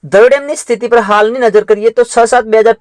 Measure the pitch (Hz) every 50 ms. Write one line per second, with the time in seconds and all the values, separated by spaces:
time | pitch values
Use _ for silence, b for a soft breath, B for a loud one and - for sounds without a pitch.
0 | - 151 127 196 220 254 262 277 277 285 302 - - - 233 226 240 233 226 240
1 | 214 196 208 208 214 214 233 262 247 226 190 214 208 - 214 208 208 226 226 -
2 | 240 - - 240 226 226 - 240 226 220 214 220 214 226 226 -